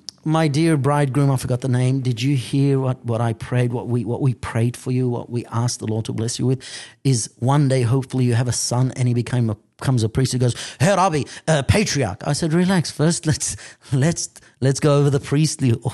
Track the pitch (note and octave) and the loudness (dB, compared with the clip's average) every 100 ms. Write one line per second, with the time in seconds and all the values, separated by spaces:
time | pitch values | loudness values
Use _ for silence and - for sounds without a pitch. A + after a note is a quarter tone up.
0 | - - D#3+ D#3 D#3+ C#3 E3 D#3 C3 D3 | -14 -10 -2 0 2 2 2 2 2 2
1 | C#3+ B2+ C#3 C3 B2+ B2 C3+ B2 B2+ C3+ | 0 2 2 2 0 -2 0 0 2 0
2 | B2+ A2+ C3 C#3+ - C#3+ C#3 C3+ C3 B2+ | -2 -2 0 -2 0 0 2 2 0 -2
3 | A#2 A2+ A#2 A2 - B2 A#2+ A#2+ G2+ B2 | -2 0 0 -2 -2 0 0 -2 -2 -2
4 | G#2 A#2 C#3+ A#2 - A2+ A#2 B2 - B2+ | -2 -2 -2 -2 -4 0 0 -2 -4 -2
5 | B2+ A#2 - A#2 - A2 A#2+ - G#2+ A2 | 0 -2 -6 -8 -4 -2 -2 -4 -4 -4
6 | A2 A#2+ A2+ - B2+ C3 - - - - | -4 -4 -4 -2 -2 -2 -4 -16 -18 -6
7 | C3+ B2+ - - B2 C#3+ C#3 C3 A#2 C3+ | 0 0 -2 -4 0 2 4 2 2 0
8 | B2+ C3 B2 A#2 B2 - - A#2+ B2+ - | -2 0 2 2 0 -2 -2 0 0 0
9 | B2 A#2+ A#2+ B2+ A#2 G2+ _ - - B2+ | 0 0 -2 0 -2 -2 _ -8 -2 0
10 | G#2+ - C3 B2+ B2 - - - F#3+ F#3+ | 0 0 0 2 0 -2 -8 -2 2 4
11 | F#3+ D3+ A#2 - - D#3 C3 G3+ G3+ C#3+ | 2 0 -4 -8 0 0 2 2 2 0
12 | A2+ F2 - C#3+ E3 E3 F3+ F#3+ C#3 - | -2 -4 -4 -2 0 2 2 2 0 0
13 | D3+ E3+ - - - - - - - C#3+ | 0 0 0 -2 -2 -8 -14 -18 -4 0
14 | D3+ E3+ - - - - C3 C3+ D#3 C#3+ | 2 0 -6 -12 -20 -2 0 2 4 4
15 | C#3+ C3+ - C#3+ D#3 - C3+ A2+ - | 4 2 0 0 0 0 0 0 -2